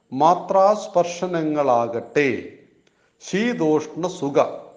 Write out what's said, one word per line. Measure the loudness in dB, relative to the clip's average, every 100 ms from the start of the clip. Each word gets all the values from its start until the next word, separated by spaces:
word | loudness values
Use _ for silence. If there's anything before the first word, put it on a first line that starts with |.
| _
മാത്രാസ്പർശനങ്ങളാകട്ടെ, | 0 2 2 2 4 4 2 -2 -2 -2 -2 -4 -2 -2 0 2 2 0 -6 -4 0 0 -2 -8 -18 _ _ _ _ _ _
ശീതോഷ്ണ | -6 -2 0 0 2 0 0 -6 -6
സുഖ, | -6 -2 0 0 -2 -16